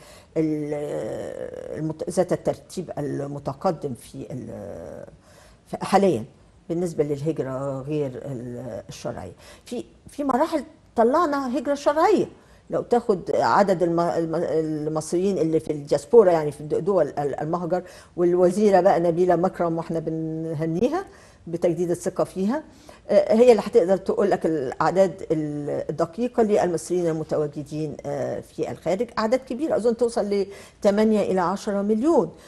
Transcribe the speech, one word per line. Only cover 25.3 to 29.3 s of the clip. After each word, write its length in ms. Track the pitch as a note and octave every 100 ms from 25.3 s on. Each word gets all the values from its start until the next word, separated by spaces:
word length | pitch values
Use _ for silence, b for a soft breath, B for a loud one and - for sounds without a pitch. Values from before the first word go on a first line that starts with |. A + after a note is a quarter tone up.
ال-، 540 | D#3+ D3+ D3 C#3+ C#3 -
الدقيقة 520 | D3+ E3 - A#3+ A#3+
للمصريين 640 | A3 G#3 F3 D#3+ - F3+ E3+
المتواجدين، 920 | D#3+ D#3 D3+ D3+ D3+ C#3 D3+ D#3 - C#3+
آه، 340 | C#3+ B2 -
في 300 | - - D#3
الخارج. 380 | - D#3+ F#3+ A#3 -
أعداد 220 | A3